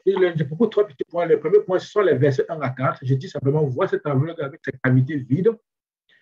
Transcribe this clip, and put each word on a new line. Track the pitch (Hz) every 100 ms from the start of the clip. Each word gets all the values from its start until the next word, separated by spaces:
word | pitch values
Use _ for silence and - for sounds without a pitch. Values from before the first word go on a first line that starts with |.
il | 190 196
y | 180
a, |
je | 160
propose | 139 156 220
trois | 202 208
petits | - -
points. | 170 165
Le | 151
premier | 156 208
point, | 214 185
ce | -
sont | 208
les | 185 127
versets | 143 131 -
un | 160
à | 135
quatre. | 131 131 -
Je | 127
dis | 131 185
simplement, | 147 135 151
vois | 147 123 190
cet | 190 151
aveugle | 135 160 165
avec | 139 151
ses | - 135
cavités | 131 131 131 151
vides. | 127 147 196 220 _ _ _ _ _ _